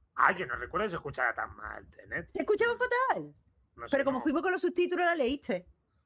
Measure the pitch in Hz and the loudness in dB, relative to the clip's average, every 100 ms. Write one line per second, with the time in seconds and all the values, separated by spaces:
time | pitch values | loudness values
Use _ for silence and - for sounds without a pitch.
0 | _ - 135 180 143 120 120 175 214 170 | _ 4 4 4 -2 -6 -4 -2 -2 -4
1 | 143 135 123 113 107 104 107 104 - - | -6 0 0 0 -6 -8 -12 -12 -14 -20
2 | 113 135 - - 294 415 466 466 494 480 | -10 -8 -6 -4 0 2 2 2 0 2
3 | 523 - 147 - _ _ _ - 117 277 | 2 0 -4 -14 _ _ _ -14 -2 0
4 | 277 262 311 294 339 339 359 - 349 349 | 2 0 0 2 2 0 0 0 0 2
5 | 349 339 247 285 - 180 - _ _ _ | 2 2 0 -2 -4 -6 -6 _ _ _